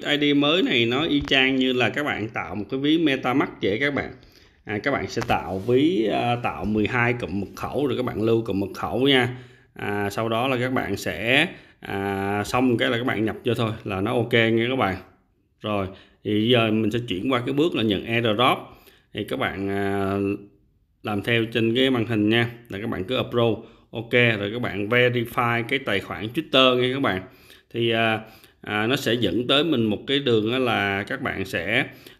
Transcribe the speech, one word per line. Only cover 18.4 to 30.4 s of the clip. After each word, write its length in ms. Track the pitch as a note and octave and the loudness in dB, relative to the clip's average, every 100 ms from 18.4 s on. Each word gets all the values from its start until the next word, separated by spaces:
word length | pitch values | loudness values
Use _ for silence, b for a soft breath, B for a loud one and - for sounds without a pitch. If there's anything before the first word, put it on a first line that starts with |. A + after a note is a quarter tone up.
| C3 F#3 - B B B B | 2 2 -4 B B B B
Thì 100 | G#2+ | -10
các 160 | G#2 B2+ | -6 -4
bạn, 300 | G#2+ E2 G2 | -4 -4 -4
à, 480 | G2 G2 G2 G2 G2+ G2 G2 G2+ _ _ _ _ _ | -2 -2 -2 -2 0 0 -2 -8 _ _ _ _ _
làm 180 | A2+ G#2 | -6 -4
theo 240 | A2 A#2 A2 | 0 0 0
trên 300 | A#2 A2+ A#2+ | 0 2 4
cái 140 | C3 | 2
màn 160 | B2+ A2 | 2 0
hình 240 | A2 G#2 | 2 4
nha. 200 | A#2 A#2+ - - | 4 2 -4 -12
Là 100 | G2 | -8
các 100 | A2+ | -6
bạn 140 | G2+ | -6
cứ 140 | F#2 B2 | -4 -2
approve. 440 | A#2 A#2+ A#2 G#2 B B B | -2 2 2 0 B B B
Ok, 200 | A#2 A#2 | -12 0
rồi 400 | B2 A#2+ A2 G2+ | 4 4 2 -2
các 80 | A#2+ | -4
bạn 280 | G#2+ F#2 G2+ | -4 -4 0
verify 760 | B2 B2 A#2+ A2+ - A#2+ A#2 | 4 4 2 -2 -2 0 0
cái 160 | A2 C3+ | -2 -4
tài 200 | C3+ G2 | -2 -4
khoản 280 | - E2+ F2+ | -4 -8 -6
Twitter 480 | - D#3 C3+ C3 B2 | -6 0 6 6 6
nha 120 | B2+ | 2
các 80 | C3+ | 0
bạn. 200 | B2+ F#2+ - B B B B | 0 -2 -4 B B B B
Thì, 180 | A#2 A#2 | -2 0
à, 280 | A2+ A2+ A2 A2 B B B | 2 2 0 -4 B B B
à, 260 | - G#2 A2 | -6 -2 0
nó 80 | C#3+ | 0
sẽ 180 | B2 | 0
dẫn 340 | A#2+ G2+ F#2+ A#2+ | 0 0 0 2
tới 160 | C#3 | 2
mình 220 | E3 C3 A2 | 2 2 2
một 140 | G2+ - | 0 -2
cái 120 | C#3 | -2
đường 320 | C#3 A2+ | 2 2